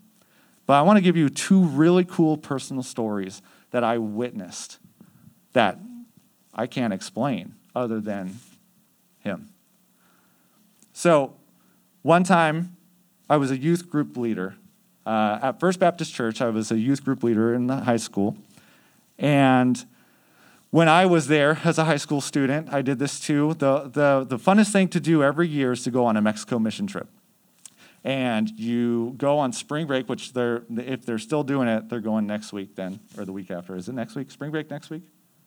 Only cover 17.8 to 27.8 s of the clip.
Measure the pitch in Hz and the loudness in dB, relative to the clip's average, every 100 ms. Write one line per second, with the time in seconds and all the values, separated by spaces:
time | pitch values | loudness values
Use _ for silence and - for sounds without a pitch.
17.8 | 120 117 - - 101 - - _ _ _ | 0 -2 -2 -2 -2 -4 -14 _ _ _
18.8 | _ _ _ - 143 143 135 131 127 120 | _ _ _ -4 0 4 6 6 4 0
19.8 | - _ _ _ _ _ _ _ _ 156 | -6 _ _ _ _ _ _ _ _ 4
20.8 | 165 165 185 170 131 151 143 156 170 156 | 6 6 6 4 4 4 4 2 0 2
21.8 | 160 147 - 147 - 151 135 147 160 139 | 2 0 0 -4 -2 0 0 0 -2 -2
22.8 | 131 135 139 - - 147 151 160 139 139 | -2 -2 -2 -6 -4 0 0 0 0 0
23.8 | 143 135 143 139 135 123 - 202 208 202 | -2 0 4 2 0 -2 2 4 4 4
24.8 | 190 170 143 165 139 143 175 147 131 123 | 2 0 2 4 4 2 0 0 0 0
25.8 | 123 123 120 107 107 107 - 123 110 - | -2 0 2 2 0 -2 -4 -2 -2 -4
26.8 | 101 92 - _ _ _ _ _ - _ | -8 -8 -12 _ _ _ _ _ -20 _